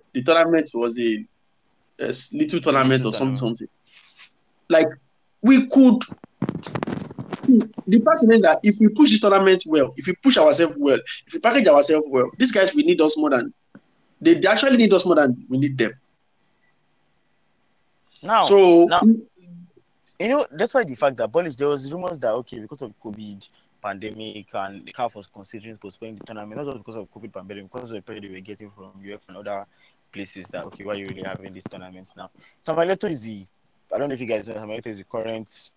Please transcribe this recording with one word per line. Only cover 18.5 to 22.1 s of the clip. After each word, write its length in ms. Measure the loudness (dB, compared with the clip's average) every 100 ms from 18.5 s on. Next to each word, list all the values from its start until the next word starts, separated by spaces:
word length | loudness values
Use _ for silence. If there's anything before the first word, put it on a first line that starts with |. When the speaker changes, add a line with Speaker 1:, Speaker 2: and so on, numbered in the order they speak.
| 6 8 8
Speaker 2:
now, 160 | 6 6 4 2 -2 _ -20 -20 -20 _ _ _ _ -8
you 80 | -2
know, 180 | -2 -2
that's 220 | -4 -4
why 100 | -2
the 120 | -4 -2
fact 200 | -4 -2
that 160 | -4
Polish, 240 | -4 -4 -4
there 120 | -4
was 220 | -4 -8
rumors 280 | -10 -10